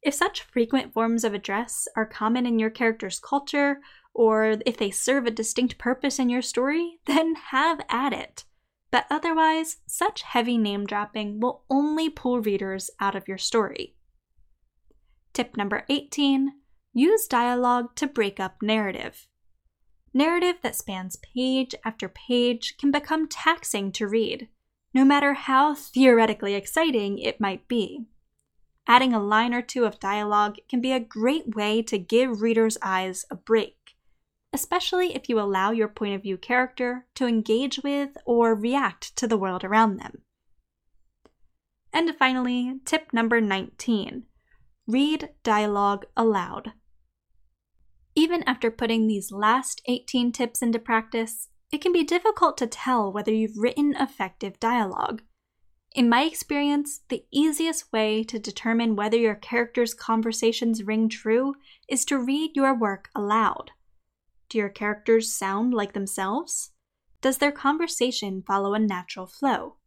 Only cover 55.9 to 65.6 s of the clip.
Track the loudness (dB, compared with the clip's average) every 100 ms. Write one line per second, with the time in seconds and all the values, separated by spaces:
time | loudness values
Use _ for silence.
55.9 | 2 4 4 2 -4 -6 -2 0 0 -2
56.9 | -10 _ -10 _ 0 2 2 -2 -4 -4
57.9 | 0 0 0 -2 -8 -8 -6 0 2 2
58.9 | 0 2 2 2 0 -2 -2 0 0 -2
59.9 | -2 -2 0 0 0 0 0 -2 -2 -2
60.9 | 0 0 -2 0 2 2 -4 _ _ -6
61.9 | -4 -2 -2 0 -2 -2 2 2 2 -2
62.9 | -4 -10 -6 0 2 2 -2 -12 _ _
63.9 | _ _ _ _ _ _ -4 -4 -4 -4
64.9 | -2 4 4 4 -4 -2 0